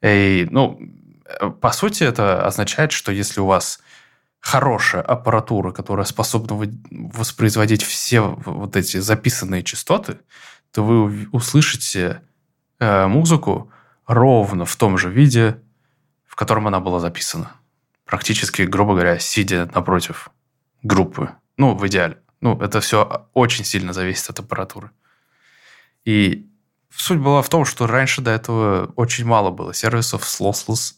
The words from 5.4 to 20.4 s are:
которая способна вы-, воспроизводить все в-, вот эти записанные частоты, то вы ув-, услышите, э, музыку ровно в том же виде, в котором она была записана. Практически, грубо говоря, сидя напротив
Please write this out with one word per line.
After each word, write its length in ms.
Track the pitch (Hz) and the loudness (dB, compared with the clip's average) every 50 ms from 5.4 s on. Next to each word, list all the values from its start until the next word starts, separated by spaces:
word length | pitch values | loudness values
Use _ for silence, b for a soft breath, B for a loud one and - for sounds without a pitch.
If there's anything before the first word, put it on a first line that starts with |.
| 110 - 120 101 95 - - | 0 0 -2 -2 -2 -4 -6
которая 340 | - - - 104 98 98 | -8 -8 -6 -4 -4 -2
способна 480 | - - - 110 - - 117 107 110 110 | -4 -2 -4 -4 -2 -2 -4 -2 -2 -6
вы-, 180 | 104 107 104 113 - - - | -4 -6 -6 -8 -12 -16 -18
воспроизводить 920 | - - - - - - 110 - - - 117 110 107 110 107 107 110 107 - | -16 -14 -14 -12 -8 -8 -8 -8 -2 0 2 2 4 4 2 2 2 2 0
все 380 | - - - - - 123 117 | -2 -6 -6 -4 2 2 2
в-, 240 | 107 98 87 - - 95 90 | 2 2 -2 -6 -10 -10 -8
вот 240 | - 98 104 - | -8 -8 -4 -2
эти 220 | 101 90 - - 92 | -2 -2 -2 -4 -4
записанные 640 | 95 104 110 117 - 127 120 - - 92 95 90 87 | 0 0 0 0 2 -2 -2 -2 -4 -4 -4 -4 -4
частоты, 540 | - - - - - 175 214 208 - - - _ B B B B B B B B _ _ | -6 -8 -10 -2 -2 -2 -2 0 -6 -12 -12 _ B B B B B B B B _ _
то 120 | - 107 | -2 2
вы 200 | 107 120 113 110 | 4 4 4 4
ув-, 240 | 104 104 104 104 - - | 2 0 -6 -8 -4 -4
услышите, 920 | 123 117 - - 147 156 - - - - - - 98 90 90 - - - _ _ _ _ _ _ _ _ _ _ _ | -4 -4 2 4 4 4 4 0 -6 -6 -6 -4 -2 -2 -2 -4 -6 -12 _ _ _ _ _ _ _ _ _ _ _
э, 280 | 120 110 101 98 95 | 0 2 4 4 4
музыку 680 | 95 101 143 165 165 165 147 - - 95 92 - b b b b b b b b | 4 4 4 4 4 4 2 2 0 -2 -2 -4 b b b b b b b b
ровно 580 | - 113 117 120 135 131 117 107 95 101 90 87 | 0 4 4 6 6 6 4 4 2 -2 -4 -4
в 120 | 82 - | -4 -4
том 200 | - 123 110 95 92 | 0 2 2 2 2
же 120 | - 90 | 0 0
виде, 480 | 90 120 147 147 123 120 113 110 107 - _ _ _ _ _ _ _ _ _ _ _ _ _ | 4 6 6 6 6 6 4 4 2 -2 _ _ _ _ _ _ _ _ _ _ _ _ _
в 100 | _ - | _ -6
котором 300 | - 107 - 113 107 107 107 | -6 0 0 0 0 2 0
она 100 | 98 92 | 0 0
была 200 | 90 95 90 87 | 0 0 -2 -2
записана. 500 | 85 85 85 - - - - 82 82 - - _ _ _ _ _ _ _ _ _ _ | -2 -4 -6 -6 -8 -8 -8 -8 -10 -12 -14 _ _ _ _ _ _ _ _ _ _
Практически, 580 | - - 92 - - 110 104 - - - - 98 | -6 -6 -6 -2 -2 -2 -2 -2 -4 -2 -2 -2
грубо 300 | 85 - 98 104 107 101 | 0 2 0 2 2 2
говоря, 240 | 92 87 87 87 87 | 2 2 2 0 0
сидя 500 | - - - - 101 92 98 87 87 85 - | -2 -4 -2 -2 -2 0 0 -2 -2 -2 -4
напротив 560 | 92 87 - 92 90 85 - 82 - - - _ _ | -4 -2 0 0 0 0 -4 -10 -14 -16 -20 _ _